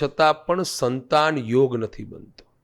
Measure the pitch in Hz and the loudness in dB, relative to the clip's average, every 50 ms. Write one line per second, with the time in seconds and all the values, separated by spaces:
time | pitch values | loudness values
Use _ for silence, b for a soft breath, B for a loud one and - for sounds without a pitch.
0 | 147 139 - - 156 151 151 156 - - 175 185 180 - - - 135 120 127 131 | -4 -4 0 2 2 2 2 0 -2 -2 -2 -2 -2 -4 -4 -2 -2 -2 -2 -4
1 | 127 - 156 151 151 156 156 143 117 110 117 127 135 127 120 113 110 104 - - | -2 0 2 2 2 2 0 -2 -2 0 2 2 2 2 0 -4 -6 -8 -10 -12
2 | - 98 - 80 - - _ - - _ _ _ | -16 -14 -16 -18 -20 -20 _ -20 -20 _ _ _